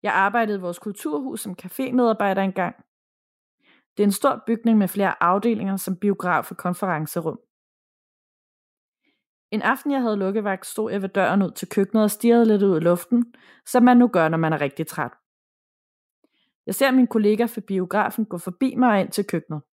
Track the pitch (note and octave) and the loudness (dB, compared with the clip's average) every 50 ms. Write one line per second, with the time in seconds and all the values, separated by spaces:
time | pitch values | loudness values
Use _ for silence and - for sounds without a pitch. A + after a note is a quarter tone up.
0 | - G#3 - F3+ G3 G3+ G3 A#3+ A#3 G#3 G#3 G3 F#3 F3 F3 - - G#3+ F#3+ - | -4 0 2 2 2 2 2 0 0 0 -2 -4 -4 -8 -8 -8 -10 -10 -10 -8
1 | - - D3+ D3 C3+ C4 - A3+ - G#3 F3+ - - F3+ - - C4+ B3+ B3+ B3+ | -6 -6 -6 -4 -6 -8 -10 -10 -10 -12 -12 -12 -14 -14 -8 -6 -6 -2 0 2
2 | B3 A3+ A3 A3 G#3 G3+ F#3+ G3 G3 G3 F#3+ G3 F3+ F3+ - _ _ _ _ _ | 2 2 2 0 0 -2 0 0 -2 -2 -2 -4 -4 -4 -6 _ _ _ _ _
3 | _ _ _ _ _ _ _ _ _ _ _ _ _ _ _ _ _ _ _ - | _ _ _ _ _ _ _ _ _ _ _ _ _ _ _ _ _ _ _ 0
4 | G#3 G3+ G3 - - C#4 - A3 - - A3+ A3 - A3+ A3+ G#3+ G3 F3 - G3+ | 0 0 0 2 0 0 0 0 -2 -4 -4 0 2 2 4 4 2 0 0 0
5 | G3+ F#3 - - - F3 F#3 G3+ G3+ A#3+ A3+ G#3 - F#3+ G3 F#3+ - - F#3+ E3+ | -2 -2 0 0 2 2 2 2 0 0 -2 -2 -4 -4 -6 -6 -6 -8 -6 -2
6 | - G3+ G3 - - F3+ F3 - - - F#3 - - F3+ F3 - G#3 F#3+ E3+ D3+ | 0 -2 -2 0 -2 -2 -2 -2 -2 -4 -14 -6 -6 -6 -4 -4 -4 -4 -2 -4
7 | D#3 - - F3 - D#3+ - - _ _ _ _ _ _ _ _ _ _ _ _ | -4 -6 -6 -6 -6 -6 -8 -10 _ _ _ _ _ _ _ _ _ _ _ _
8 | _ _ _ _ _ _ _ _ _ _ _ _ _ _ _ _ _ _ _ _ | _ _ _ _ _ _ _ _ _ _ _ _ _ _ _ _ _ _ _ _
9 | _ _ _ _ _ _ _ _ _ _ - G#3+ - G3 C4 C4 - D4 C#4 C4+ | _ _ _ _ _ _ _ _ _ _ -6 -2 0 0 -2 -2 -2 -2 -2 0
10 | B3 A3+ G#3+ G3+ G3 F#3+ G3 A3 G#3 G#3 F#3+ F#3+ - - - - F3+ - - G3+ | 0 0 0 0 -2 -2 -2 -2 -2 -2 -4 -6 -8 -12 -8 -6 -6 -4 -4 -6
11 | F#3+ F#3+ _ G3 F#3 - E3+ G3+ G3 E3 - - - - - G#3 G3 G3 - A3 | -6 -4 _ 0 0 2 2 2 0 0 -4 -10 -12 -4 -2 -2 -2 2 2 2
12 | G#3+ G#3 G#3 - - A#3 A#3 A#3 A#3 A3 G#3+ G3+ G3+ G3 F#3 D#3 D#3+ E3+ F3 F3 | 2 2 0 0 2 4 4 6 6 4 4 4 2 2 2 2 2 2 0 0
13 | - _ A#3+ A#3+ A#3+ - - _ _ - - _ _ - - B3+ A#3+ B3+ B3 A#3+ | 0 _ 0 0 0 -2 -6 _ _ -20 -20 _ _ -2 2 4 6 8 8 6
14 | B3 A#3+ - F3+ D#3+ D#3+ E3 E3 D#3+ D#3 D#3 C#3+ D3 C#3 - - D#3+ - - - | 6 4 4 2 2 2 2 0 0 0 0 -2 -2 -4 -4 -6 -8 -8 -6 -8
15 | C#3 A#2+ - _ _ _ _ _ _ _ _ _ _ _ _ _ _ _ _ _ | -8 -8 -8 _ _ _ _ _ _ _ _ _ _ _ _ _ _ _ _ _
16 | _ _ _ _ _ _ _ _ _ _ _ _ _ - G3 - C4+ C4+ C4 C4 | _ _ _ _ _ _ _ _ _ _ _ _ _ -10 -2 0 0 4 4 4
17 | B3 A#3+ - A3+ G#3 G#3 G#3+ G#3+ A#3 A#3 - A3 G3 - G3 F#3 F3+ F3 - G#3 | 4 4 2 2 2 2 2 2 0 -2 -4 -10 -8 -4 -2 -2 -2 0 0 0
18 | G3 - - - A3 - - F3 - F#3 F3+ _ C4+ C4 - - B3+ A#3+ G#3+ G3 | 0 0 -2 -4 -6 -6 -6 -10 -10 -10 -6 _ -4 -2 0 2 2 4 4 2
19 | F#3 - - - G3 - - E3 - _ D#3 D3 - _ | 0 -2 -4 -6 -4 -4 -4 -6 -6 _ -10 -10 -10 _